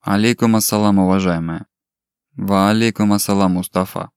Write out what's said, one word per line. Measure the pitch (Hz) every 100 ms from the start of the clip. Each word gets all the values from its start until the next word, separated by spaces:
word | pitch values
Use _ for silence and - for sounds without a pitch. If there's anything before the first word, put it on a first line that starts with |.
«Алейкум | - 101 110 117 117 110
ассалам, | - 107 104 98
уважаемая». | 92 95 95 85 82 82 - _ _ _ _ _ _
«Ва | - 98 98 98
алейкум | 110 113 104 104
ассалам, | 104 - 101 95
Мустафа». | 90 90 92 95 - -